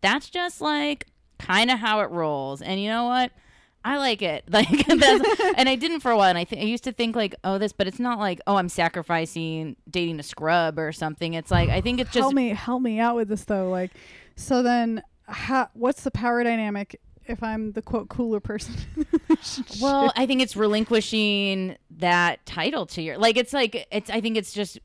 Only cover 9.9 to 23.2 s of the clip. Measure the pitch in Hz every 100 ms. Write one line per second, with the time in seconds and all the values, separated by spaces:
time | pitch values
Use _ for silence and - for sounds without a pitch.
9.9 | 180 170 160 151 - 156 175 165 156 156
10.9 | 156 160 151 170 165 160 180 170 180 190
11.9 | 247 254 240 269 277 247 220 - 254 254
12.9 | 220 233 240 220 208 - 202 185 185 180
13.9 | - - - - - - 254 247 240 233
14.9 | 220 - _ - 208 196 262 240 - 240
15.9 | 285 277 - 240 240 240 233 214 202 202
16.9 | - _ - - 233 226 220 220 208 -
17.9 | 233 - - 240 214 - 208 - 233 -
18.9 | - 294 320 - - - - - 208 262
19.9 | 277 269 247 254 262 254 196 214 214 220
20.9 | 226 208 220 208 202 202 190 185 - _
21.9 | - 175 175 175 151 - - 165 294 175
22.9 | - 160 139